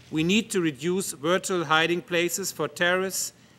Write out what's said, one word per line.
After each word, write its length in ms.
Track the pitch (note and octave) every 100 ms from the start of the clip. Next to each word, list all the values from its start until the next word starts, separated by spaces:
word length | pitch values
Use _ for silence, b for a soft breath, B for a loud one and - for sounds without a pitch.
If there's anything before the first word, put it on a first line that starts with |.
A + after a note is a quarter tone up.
| -
we 120 | D#3
need 280 | E3+ G#3+ -
to 100 | G3
reduce 520 | D#3+ B2+ E3 F#3+ F#3
virtual 520 | C3 D3+ F#3 F#3 F3+
hiding 380 | D3+ D#3+ E3 F3
places 500 | - F3 F3 G3 F3+
for 160 | - D3
terrorists, 640 | - F3 F#3 F#3+ - - - B